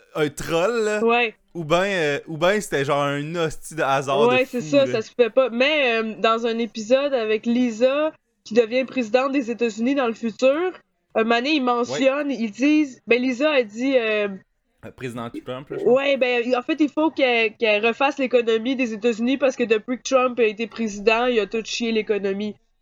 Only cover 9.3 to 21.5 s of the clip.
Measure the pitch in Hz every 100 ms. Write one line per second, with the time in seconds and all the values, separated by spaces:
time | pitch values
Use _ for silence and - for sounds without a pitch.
9.3 | 277 226 226 233 208 233 277 240 220 226
10.3 | 196 262 294 370 - _ _ _ - 220
11.3 | 233 262 311 254 240 233 254 269 277 285
12.3 | 254 226 202 277 302 294 240 - 233 254
13.3 | 240 302 285 220 214 262 262 226 214 202
14.3 | 190 _ _ _ _ 107 - 127 120 117
15.3 | 147 - 127 147 - 196 254 277 269 254
16.3 | 247 240 247 247 311 302 - 311 302 262
17.3 | 233 220 - 226 208 226 220 277 285 254
18.3 | 247 226 220 226 254 247 220 233 220 240
19.3 | 269 277 254 233 220 226 247 - 262 254
20.3 | 247 220 208 226 - 226 202 202 226 254
21.3 | 233 196